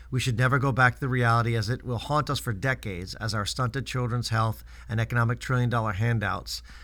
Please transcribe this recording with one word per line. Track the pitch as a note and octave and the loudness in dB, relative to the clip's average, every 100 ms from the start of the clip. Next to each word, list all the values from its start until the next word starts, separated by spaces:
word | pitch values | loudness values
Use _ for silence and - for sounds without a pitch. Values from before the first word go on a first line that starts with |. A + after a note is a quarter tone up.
| - | -6
We | C3 | -2
should | B2+ A2+ | 0 2
never | B2+ C3+ | 4 4
go | C#3 | 4
back | B2 B2+ | 6 4
to | A#2+ | 4
the | C3+ | 0
reality, | B2+ A#2 A#2 A#2 A#2 | 2 4 4 4 0
as | G2 | 0
it | B2+ | -2
will | - A2+ | -4 -6
haunt | - D3 C#3+ | 0 0 0
us | C#3+ | -2
for | - | -2
decades, | G2 C3+ B2+ G#2+ F2+ F#2 - | -2 0 -2 -4 -6 -8 -6
as | A2 | -4
our | A2 F#2+ | -2 -2
stunted | - B2 C3+ A2+ | 0 -2 -2 -4
children's | B2+ B2 A#2+ A2 | -2 -2 -2 0
health | A2+ A2+ G#2+ - - - | 2 2 0 -10 -16 -6
and | A2 | -2
economic | A2+ A#2+ A#2 B2 | 0 2 2 0
trillion-dollar | - B2+ A#2+ A#2+ A2 | 0 0 2 2 0
handouts | F#2+ A#2 A#2 G2+ F#2+ - - - - | 0 2 2 0 -4 -6 -10 -12 -18